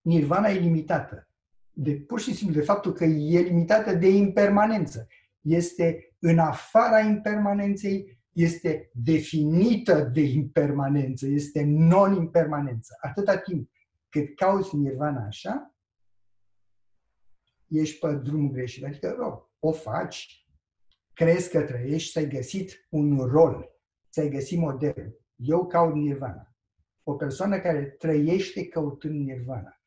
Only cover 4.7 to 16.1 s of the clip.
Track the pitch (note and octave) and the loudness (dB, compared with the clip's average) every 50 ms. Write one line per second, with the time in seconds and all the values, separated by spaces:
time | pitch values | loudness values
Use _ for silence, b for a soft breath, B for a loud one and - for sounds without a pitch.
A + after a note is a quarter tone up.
4.7 | A3+ G#3 E3 - - A2+ A2+ b b b b b b _ _ D3+ E3 E3+ E3+ F3 | 2 0 -2 -4 -6 -12 -14 b b b b b b _ _ 0 2 2 0 -2
5.7 | - - E3+ E3 D#3+ - - _ _ _ - E3 E3 E3 E3 D#3 C#3+ - - - | -2 0 0 0 0 -2 -10 _ _ _ 2 4 4 4 4 2 0 -6 -12 2
6.7 | _ A3 A#3 A3+ A3+ G#3+ G#3+ G#3+ G#3 G3+ - G#3+ G#3+ G#3 G#3 G3+ G3+ G3+ G3+ G3+ | _ 4 4 6 4 4 4 4 0 0 0 -4 -2 0 0 0 0 0 0 -2
7.7 | G3+ G3 - G3 F#3+ G3 F#3 - - _ _ _ _ E3+ E3+ E3 E3 - - E3 | -2 -2 -2 -4 -4 -4 -6 -10 -18 _ _ _ _ 2 2 2 2 -2 -2 -2
8.7 | D#3 D3+ - _ _ A#2+ A#2 B2 D#3+ D3+ D3+ - - D#3+ D3+ D3+ D#3+ F3 G3 A#3 | -2 -2 -6 _ _ -6 0 2 2 2 0 -2 -2 0 0 2 4 4 4 4
9.7 | A#3 - - - F3+ D3+ D3 B2 B2 D#3 D3+ C3+ B2+ D3+ C#3+ - - E3 D3 C#3+ | 2 0 2 2 2 2 2 0 0 0 2 2 2 0 -2 0 0 0 0 2
10.7 | C#3+ C#3 C#3+ C3+ C#3+ D3 C#3 C3 C3 B2+ - C3+ C#3 D3 D3 - - D#3 D3 D3 | 0 -2 0 0 0 0 0 -2 -4 -6 -4 -2 -2 -2 -4 -4 -4 -2 0 2
11.7 | D3 D#3 D#3+ E3 F3 F#3+ G3+ G3 G3 F#3 E3 E3 - E3+ D#3+ D3 D3 D3 C#3+ C3+ | 2 4 6 6 8 6 6 6 4 0 0 2 2 2 2 2 -2 -4 -4 -4
12.7 | A#2+ A2+ - - - - - C#3+ - - G3+ G3+ G3 F#3+ - - F3+ D3 A2+ - | -6 -8 -10 -12 -20 -12 -10 -8 -6 -4 0 0 0 0 -2 -6 -6 -6 -6 -8
13.7 | _ _ _ _ _ _ _ _ _ D3+ C#3+ C#3+ - - F#3+ F#3+ G3 G3 F3 - | _ _ _ _ _ _ _ _ _ -4 -4 -4 -4 -2 0 2 2 2 0 -2
14.7 | - D3 C#3+ C#3 C3 B2+ D3 D3+ C#3+ B2+ G#2+ G#2 G#2+ - - F#3+ A3 C#4+ D4 - | -2 -2 -2 -2 -2 -4 -4 -4 -4 -6 -8 -10 -10 -12 -8 -8 -8 -8 -8 -12
15.7 | _ _ _ _ _ _ _ _ | _ _ _ _ _ _ _ _